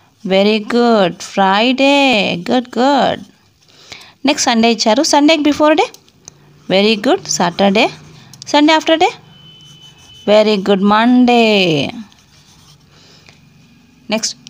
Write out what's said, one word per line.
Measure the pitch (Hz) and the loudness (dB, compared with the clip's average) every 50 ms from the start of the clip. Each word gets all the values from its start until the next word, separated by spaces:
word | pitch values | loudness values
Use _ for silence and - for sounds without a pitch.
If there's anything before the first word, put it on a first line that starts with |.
| _ _ _ _ | _ _ _ _
Very | - 180 190 196 202 208 220 214 | -6 -2 0 2 2 2 0 -2
good. | 208 - 233 240 240 233 226 208 190 170 170 - | -2 -2 0 0 2 2 2 2 0 0 -4 -8
Friday. | - - - 196 196 190 196 208 233 262 254 269 269 277 285 285 277 262 240 202 185 180 170 170 175 | -14 -6 -2 0 0 2 2 2 0 0 0 0 0 2 2 2 2 2 0 0 -2 -2 -4 -6 -4
Good, | 240 240 254 247 247 | -4 -4 -4 -4 -4
good. | - 226 254 277 285 254 196 - - - 196 - _ _ _ _ _ _ _ _ _ - - - - - - - _ _ | -4 -2 0 0 0 0 0 -2 -4 -6 -10 -16 _ _ _ _ _ _ _ _ _ -20 -20 -20 -20 -20 -20 -20 _ _
Next | - 269 294 - - | -4 -2 -2 -2 -2
Sunday | 262 233 226 226 233 233 | 0 0 2 2 0 0
ఇచ్చారు. | - - 226 214 269 | 0 0 0 0 0
Sunday | - - 311 285 294 311 330 302 | 0 0 2 2 2 2 2 2
before | 285 302 277 - 302 302 311 | 0 0 0 2 2 2 2
day? | 339 480 - - - _ _ _ _ _ - - _ _ _ _ _ _ - | 0 -2 -4 -6 -14 _ _ _ _ _ -20 -20 _ _ _ _ _ _ -4
Very | 180 196 202 214 226 | -2 0 0 0 0
good. | 202 202 262 370 359 - | 0 0 -2 -2 -2 -4
Saturday. | - - - 180 175 175 - 196 202 190 220 294 403 - - - - - - - - - - - | -6 -6 -4 -4 -4 -2 -2 0 0 2 0 0 -2 -4 -10 -20 -20 -20 -20 -20 -20 -20 -20 -6
Sunday | - - 294 294 311 320 | -2 0 2 2 2 2
after | 311 - 339 320 311 | 0 0 0 0 0
day? | 370 466 - - - - - - - - - - - - - - - - - - - - - - - | 0 -2 -2 -6 -16 -20 -20 -20 -20 -20 -20 -20 -20 -20 -20 -20 -20 -20 -20 -20 -20 -20 -20 -10 -2
Very | 202 208 214 214 214 214 196 | 0 2 2 2 2 0 -2
good. | 190 220 202 190 | 0 -2 0 0
Monday. | 202 202 208 214 233 247 247 247 247 233 240 233 226 220 208 196 185 170 156 143 - - - - - - _ _ _ _ _ _ _ _ _ - - - - _ _ _ _ - - - - _ _ - - _ _ _ _ _ _ _ _ _ _ _ _ _ _ - | 0 0 2 2 2 2 2 4 4 4 4 2 2 2 2 2 0 0 0 -2 -4 -6 -10 -14 -18 -20 _ _ _ _ _ _ _ _ _ -20 -20 -20 -20 _ _ _ _ -20 -20 -20 -20 _ _ -20 -20 _ _ _ _ _ _ _ _ _ _ _ _ _ _ -8
Next | 214 226 - - - - - - | -8 -6 -6 -8 -10 -14 -20 -10